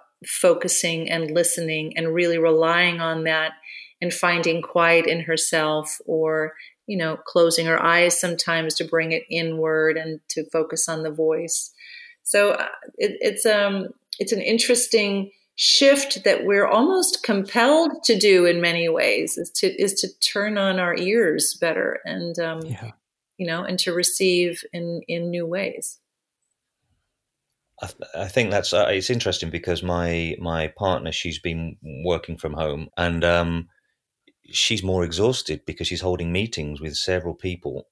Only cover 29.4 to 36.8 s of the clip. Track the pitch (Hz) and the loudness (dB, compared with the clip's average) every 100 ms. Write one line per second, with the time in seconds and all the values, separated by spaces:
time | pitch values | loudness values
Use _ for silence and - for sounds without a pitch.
29.4 | 82 85 92 85 90 87 87 85 82 - | -4 -6 -4 -4 -2 -2 0 -2 -4 -6
30.4 | 85 82 78 - 98 90 80 - 87 80 | -6 -4 -6 -2 -2 -2 -4 -8 -8 -8
31.4 | 87 82 82 - 78 67 85 82 - 82 | -6 -6 -8 -10 -14 -8 -4 -4 -6 -10
32.4 | 80 76 78 73 80 - 87 85 87 87 | -8 -4 -4 -6 -8 -4 -2 0 2 2
33.4 | 85 82 82 _ _ _ _ _ _ _ | 0 -4 -8 _ _ _ _ _ _ _
34.4 | - - - 107 95 92 85 82 113 127 | -8 -4 -2 -2 0 0 0 0 0 0
35.4 | - 78 - - 85 87 92 87 85 90 | -6 -8 -10 -8 -6 -4 -2 -2 -2 -2
36.4 | 113 - 73 73 | -2 -6 -8 -8